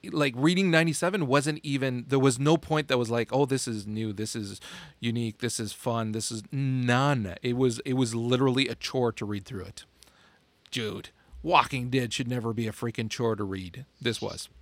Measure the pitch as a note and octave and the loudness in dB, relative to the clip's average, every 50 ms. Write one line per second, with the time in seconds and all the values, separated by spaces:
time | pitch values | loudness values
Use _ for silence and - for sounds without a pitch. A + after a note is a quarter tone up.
0 | - F#2+ - D#3 D3 C#3 A#2 A#2+ C3+ D#3+ F3+ F3+ F#3+ F#3 E3 D#3+ E3 E3 D3+ - | -12 -4 0 0 0 0 2 2 4 4 4 4 4 6 6 6 4 4 2 0
1 | - F3 F#3+ G3+ D#3+ B2 B2+ C#3+ C#3 D3+ D3+ D3 - D3+ C#3 C3+ C3 C3+ B2+ B2 | 0 0 0 0 2 4 4 4 4 2 -4 -4 -4 -4 -2 0 0 -2 -2 -4
2 | A#2+ - C#3 C#3 C3 C#3 B2 A#2+ C3+ D3+ E3 D#3+ - - D#3 D3+ D3+ - C3+ B2 | -2 0 2 4 6 4 4 4 4 4 4 4 2 0 0 0 2 2 2 0
3 | B2 A2 A#2 A#2+ A2+ - B2+ C3+ C#3+ C3 C3+ C3 - - A2+ G#2+ G2+ G#2 G#2+ G#2+ | 2 2 2 0 0 2 2 2 2 2 2 -2 -2 -2 -4 -4 -4 -4 -4 -4
4 | A2 A2 G2+ G2 G#2+ G#2+ - A#2 G#2 G2 G2+ - - - - - - - - _ | -4 -4 -4 -4 -6 -6 -4 -8 -8 -8 -10 -14 -14 -16 -16 -16 -18 -20 -16 _
5 | - A#2 A2+ A#2+ A#2 A2+ G#2 _ - A#2+ - - A2+ G#2 - - - C3 A#2 A#2 | -4 -2 0 0 -2 -2 -4 _ -4 -4 -2 -2 -4 -6 -6 -4 -4 -2 0 0
6 | A2+ A2 G#2+ A2+ A2 - A#2 A2 G2+ - - C3+ C#3 C3+ C3 B2+ B2 B2 B2 B2+ | -2 -2 -2 -4 -4 -4 -6 -8 -10 -6 -4 -2 0 0 0 0 2 2 4 4
7 | C#3 C#3+ D3 B2 G#2+ F#2 F2 - - B2 A#2+ B2 C3 B2+ A2+ A#2 - C#3 B2+ C3 | 4 4 2 2 0 -4 -6 -4 -2 -2 2 4 2 2 2 0 -4 -2 2 2
8 | C3 A#2 A2+ A#2 A#2 A#2+ B2+ B2 C3+ B2+ B2 B2+ C3+ B2 B2 - - - - C3 | 2 2 0 -2 0 2 2 4 4 4 4 2 0 -2 -2 -6 -8 -4 -2 0
9 | B2 A#2 A2 - A#2 G2+ G#2 G2+ F#2 - - F#2+ F2+ G#2+ - - - _ _ _ | 0 0 -2 -4 -6 -6 -6 -6 -8 -10 -12 -10 -10 -12 -14 -18 -20 _ _ _
10 | - - _ _ _ _ _ _ _ _ _ _ _ - - B2 A2+ G#2 - - | -20 -20 _ _ _ _ _ _ _ _ _ _ _ -8 -6 -6 -4 -4 -6 -8
11 | - - _ _ _ _ - - - D#3 F3 D3+ - - - C3 B2 B2 B2 C3+ | -12 -14 _ _ _ _ -20 -10 -2 4 6 6 6 6 0 -4 -2 0 0 0
12 | B2 A2+ - - C3+ A#2+ B2+ B2 A2 A2+ A2 A2 A#2 A2 G#2+ - - A#2 A2+ - | 0 0 -2 -4 -4 -2 -2 -2 -2 -2 -2 -2 -2 -4 -4 -4 -6 -4 -4 -4
13 | A2+ G#2+ - - B2 A#2 A2 G2 G#2 F#2+ F#2+ F#2+ F#2 F2 - B2+ C3+ _ _ _ | -6 -4 -4 -2 0 0 0 0 -2 -4 -4 -6 -8 -10 -12 -14 -16 _ _ _
14 | - A#2+ A2+ - - - - - - - _ - | -2 -2 -2 -2 -4 -6 -6 -8 -14 -14 _ -20